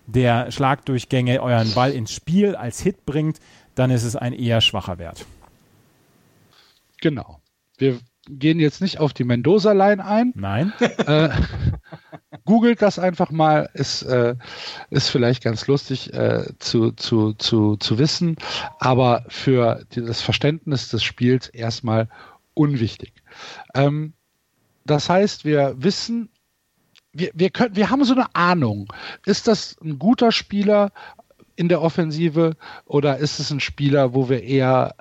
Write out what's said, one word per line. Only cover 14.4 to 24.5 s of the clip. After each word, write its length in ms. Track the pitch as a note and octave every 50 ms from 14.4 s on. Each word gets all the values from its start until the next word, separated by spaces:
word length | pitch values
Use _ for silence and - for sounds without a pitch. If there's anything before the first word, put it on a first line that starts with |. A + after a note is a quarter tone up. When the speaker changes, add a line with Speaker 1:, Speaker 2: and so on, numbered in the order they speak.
| - - - - - - - - - -
Speaker 2:
ist 180 | - C#3+ - -
vielleicht 340 | - C#3 A#2+ A#2+ B2 -
ganz 240 | - A2+ A2+ A2 -
lustig, 460 | - C#3 C#3+ - - C3+ B2+ - - -
äh, 320 | A#2+ A#2 A2+ A2+ - - - - -
zu, 340 | - - - A#2+ A2+ A#2
zu, 420 | A2+ - - - A#2+ A2 G#2+ G#2+ G#2+
zu, 420 | - - - B2 A2+ G#2 G#2 G#2
zu 220 | G#2 - - A2+ G#2+
wissen, 380 | D3 D#3 - - F3 E3+ D#3+ - - - - - - - - -
aber 460 | - B2+ C3 B2 C3 B2 A#2+ A#2 - -
für 560 | - - - C#3+ C3 B2 A#2+ A2+ A2+ A2+ - _
die, 100 | - A#2+
das 200 | A#2 A#2 A2 -
Verständnis 640 | - - A2 - - D3 D#3 D#3+ - D#3 C#3+ A#2 - -
des 140 | - A2
Spiels 460 | - - - - B2 B2 C3 B2+ - -
erstmal 600 | - B2+ A2+ A2+ A2+ - - A2+ A2 A2+ A2+ A2+ - - - - - _ _ _ -
unwichtig. 580 | - D3+ D3 C#3+ A#2 A2+ G#2+ - - - - _ _ _ _ - - - - - - - _ -
Ähm, 380 | B2+ C#3 C#3+ D3 D3+ D#3 D#3 - _ _ _ _ _ _ _